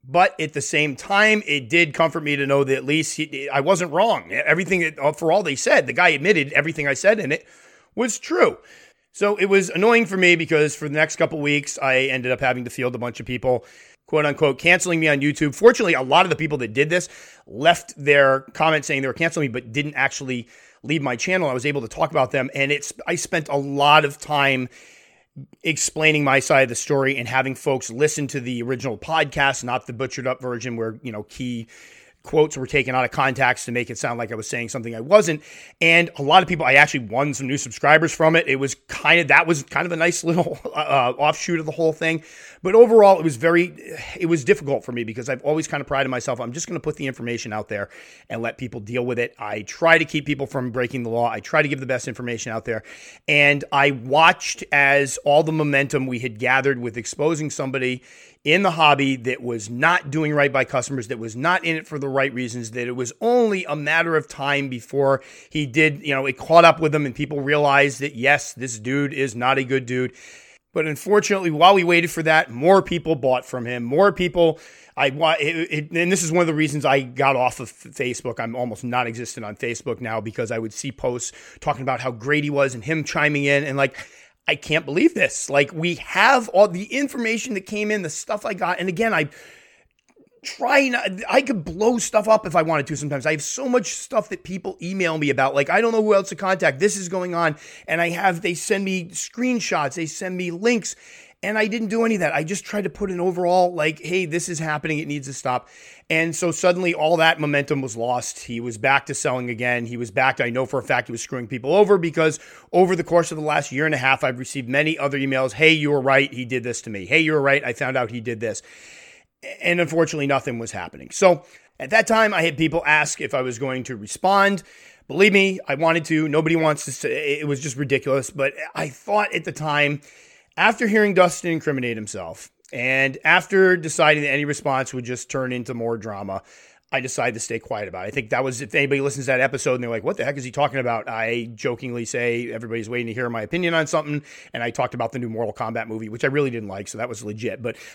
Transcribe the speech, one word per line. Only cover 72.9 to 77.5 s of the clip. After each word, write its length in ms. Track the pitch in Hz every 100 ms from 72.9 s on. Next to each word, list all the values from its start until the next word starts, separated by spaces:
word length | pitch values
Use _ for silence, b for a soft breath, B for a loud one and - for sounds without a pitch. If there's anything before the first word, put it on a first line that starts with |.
| 175 160
bought 300 | 156 127 127
from 200 | - 127
him. 200 | 117 123
More 260 | 117 143 202
people, 480 | - 180 175 165 156 B B B -
I 140 | 139
wa-, 260 | 139 156 165
it, 300 | 147 165 170
it, 200 | 151 151
and 180 | 165 175
this 140 | 185
is 80 | 165
one 80 | 170
of 60 | 170
the 60 |
reasons 300 | 151 156 147
I 180 | 143 139
got 340 | 127 123 139 131
off 240 | 123